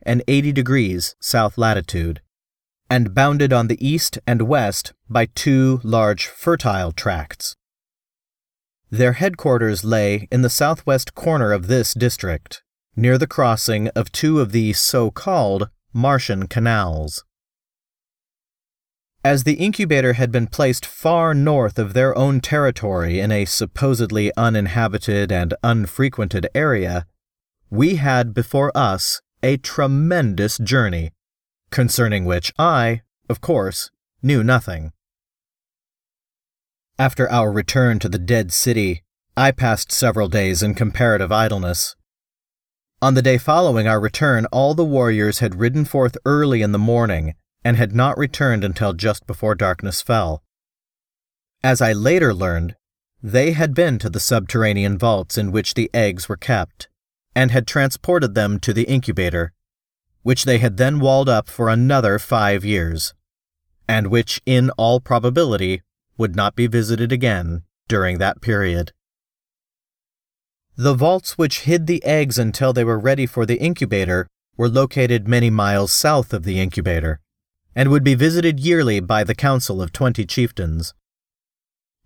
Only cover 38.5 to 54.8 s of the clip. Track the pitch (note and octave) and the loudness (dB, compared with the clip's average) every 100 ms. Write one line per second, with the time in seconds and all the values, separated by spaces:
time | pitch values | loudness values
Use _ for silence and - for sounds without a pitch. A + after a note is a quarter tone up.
38.5 | - - A2+ G2 E2+ - _ _ - C3+ | -2 0 0 0 -4 -10 _ _ 0 0
39.5 | C3 B2 A2 - - B2 A2 G2 G#2 F#2+ | 2 0 0 -2 -2 0 0 0 0 0
40.5 | F2+ G#2 G2+ A2 - A#2+ G#2 F#2 G#2+ A2 | 0 -2 0 -2 0 2 2 0 0 0
41.5 | G#2 F2+ F2 - - _ _ _ _ _ | -2 -4 -4 -6 -10 _ _ _ _ _
42.5 | _ _ _ _ - C3+ C3 B2+ B2 - | _ _ _ _ -2 2 4 4 2 2
43.5 | D#3+ F3+ A#2 A2 A2 A2 - D3+ A#2+ A2+ | 2 2 2 2 0 -2 -2 0 0 0
44.5 | B2+ C#3 D#3 D#3+ C#3 A#2+ G#2+ G#2 G#2 A#2 | 0 2 2 0 2 2 2 0 0 -2
45.5 | F2+ A#2 C#3 D3 C#3 B2 - C3 D3 D3 | 0 0 0 0 0 0 0 0 2 2
46.5 | A#2+ G#2 G2+ G#2+ A#2 A#2 E2+ D#2+ - _ | 2 0 0 2 2 0 -2 -4 -8 _
47.5 | _ A#2+ A#2 A2+ A2+ C3 - C#3+ - C#3 | _ 0 2 2 2 0 0 -4 -2 0
48.5 | A2 G2 E2+ G#2 E2 G#2+ G#2 - - A2 | 0 -2 -2 -2 -2 -2 -4 -6 -4 -2
49.5 | G2+ G2 F2+ G2 - - A2+ F2+ D#2 _ | 0 0 -2 -6 -6 -2 -2 -2 -6 _
50.5 | _ _ _ _ _ _ _ _ _ _ | _ _ _ _ _ _ _ _ _ _
51.5 | _ C3 B2+ A#2 G#2 A#2 F3+ D3+ F#2+ F#2 | _ 0 2 2 2 2 4 2 2 0
52.5 | E2+ E2+ - _ _ _ _ A2 A#2+ D3 | -2 -4 -8 _ _ _ _ -2 2 2
53.5 | D#3+ D#3 C3+ F3 A#2+ A2 G2+ - A#2 F#2 | 2 0 2 0 0 -4 -4 0 0 0
54.5 | A#2 A2 G2+ | 0 0 2